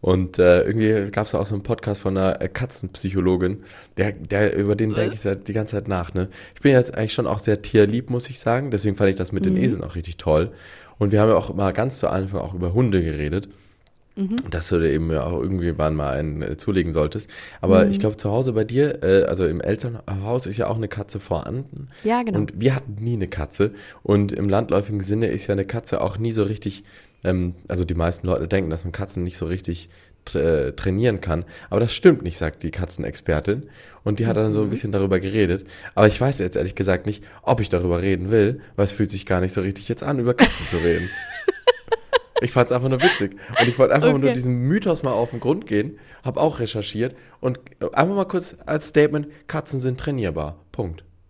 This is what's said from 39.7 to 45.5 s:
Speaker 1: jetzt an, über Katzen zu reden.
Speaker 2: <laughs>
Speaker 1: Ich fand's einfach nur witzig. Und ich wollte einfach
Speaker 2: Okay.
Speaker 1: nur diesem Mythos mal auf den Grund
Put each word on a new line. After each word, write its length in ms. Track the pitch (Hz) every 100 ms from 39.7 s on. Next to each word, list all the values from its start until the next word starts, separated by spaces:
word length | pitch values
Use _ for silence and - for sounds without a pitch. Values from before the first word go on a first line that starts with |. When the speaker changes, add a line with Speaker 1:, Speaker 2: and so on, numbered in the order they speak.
| 98 -
Speaker 1:
jetzt 140 | 117
an, 160 | - 139
über 160 | 120 123
Katzen 320 | - - -
zu 100 | 87 85
reden. 240 | 85 90 -
Speaker 2:
<laughs> 40 | 719 698 605 - - 494 - 453 - 508 - -
Speaker 1:
Ich 100 | 123
fand's 220 | 127 120
einfach 160 | 127 131
nur 120 | 131
witzig. 360 | - - 101 - - 104
Und 120 | 120
ich 100 | 117
wollte 140 | 131 135
einfach 140 | -
Speaker 2:
Okay. 80 | 143
Speaker 1:
nur 140 | 131
diesem 340 | 123 123 123 127
Mythos 340 | 202 202 165
mal 120 | 135
auf 160 | 110 120
den 100 | 123
Grund 260 | 120